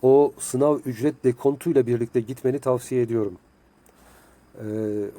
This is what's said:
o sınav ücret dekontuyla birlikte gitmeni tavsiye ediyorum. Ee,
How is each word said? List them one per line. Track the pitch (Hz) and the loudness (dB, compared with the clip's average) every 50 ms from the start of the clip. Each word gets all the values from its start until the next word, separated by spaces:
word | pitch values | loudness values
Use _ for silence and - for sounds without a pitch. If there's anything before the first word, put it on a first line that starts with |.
o | - 131 135 143 147 139 - - | 4 6 6 6 6 4 0 -6
sınav | - - - 127 143 151 147 - - | -8 -6 -2 0 2 2 2 0 -2
ücret | 127 123 107 127 151 131 - - | -6 -6 -2 -2 -2 -2 0 0
dekontuyla | 127 123 - - 139 143 127 - 175 156 135 120 | -2 0 2 0 -2 0 0 -2 0 2 2 2
birlikte | 117 120 117 120 113 - 127 | 2 0 -2 -2 -2 -2 -2
gitmeni | 110 117 131 - - 127 131 143 | -2 -4 -6 -4 -2 -2 -2 -2
tavsiye | - 135 127 123 - - 131 123 | -2 -2 -2 -2 -4 -4 -2 -2
ediyorum. | 120 113 117 113 104 98 90 - _ _ _ _ _ _ _ _ _ _ _ _ _ - - - _ _ _ _ _ _ - | -2 -2 -2 -2 -2 -4 -6 -12 _ _ _ _ _ _ _ _ _ _ _ _ _ -20 -20 -20 _ _ _ _ _ _ -18
Ee, | - 110 107 107 110 110 107 104 104 101 104 - | -14 -10 -8 -6 -6 -4 -4 -4 -4 -6 -8 0